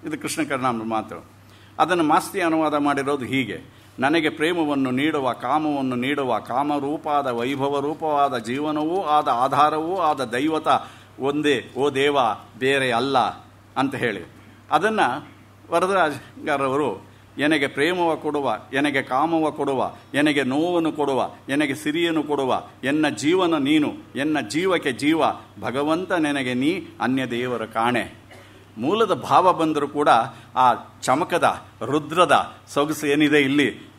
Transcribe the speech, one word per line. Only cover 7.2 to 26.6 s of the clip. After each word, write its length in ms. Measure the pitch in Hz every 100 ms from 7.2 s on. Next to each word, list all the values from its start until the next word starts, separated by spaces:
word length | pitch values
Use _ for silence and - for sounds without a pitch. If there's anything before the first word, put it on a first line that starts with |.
| 135
ವೈಭವ 520 | 120 123 139 139 143
ರೂಪವಾದ 580 | 143 151 160 143 143 127
ಜೀವನವೂ 680 | 110 131 151 151 156 185
ಆದ 240 | 165 151 143
ಆಧಾರವೂ 720 | 120 131 135 151 156 160 190
ಆದ 260 | 160 147
ದೈವತ 440 | 127 120 151 156 156 131 - - - -
ಒಂದೇ 520 | 131 147 147 127 98 127
ಓ 140 | 143
ದೇವ 280 | 135 143 143 120 98 - 107
ಬೇರೆ 340 | 131 139 131
ಅಲ್ಲ" 260 | 117 131 135 104 - - - - -
ಅಂತ 180 | 139 117
ಹೇಳಿ. 300 | 120 98 80 - - - -
ಅದನ್ನು 560 | 147 202 220 143 135 151 - - - -
ವರದರಾಜಗಾರವರು 1400 | 170 185 196 160 135 - - - 143 135 135 143 98 - - - -
"ಎನಗೆ 300 | 143 156 139
ಪ್ರೇಮವ 480 | - 151 185 170 151
ಕೊಡುವ, 440 | 151 147 135 107 -
ಎನಗೆ 280 | 131 147 135
ಕಾಮವ 500 | 131 131 160 165 156
ಕೊಡುವ, 420 | 143 139 135 98 - -
ಎನಗೆ 300 | 135 151 143
ನೋವನ್ನು 480 | 127 135 170 175 160
ಕೊಡುವ, 400 | 151 139 131 95 - -
ಎನಗೆ 260 | 139 151 127
ಸಿರಿಯನ್ನು 480 | 151 156 170 160
ಕೊಡುವ, 400 | 147 143 135 104 - -
ಎನ್ನ 260 | 127 151 151
ಜೀವನ 440 | 117 139 180 180 160
ನೀನು, 360 | 135 156 139 - - 117
ಎನ್ನ 240 | 147 151
ಜೀವಕ್ಕೆ 520 | 127 147 190 170 151
ಜೀವ, 320 | 113 143 160 127 - - -
ಭಗವಂತ 500 | 101 123 147 160 185
ನೆನಗೆ 420 | 185 151 143 127
ನೀ, 280 | 123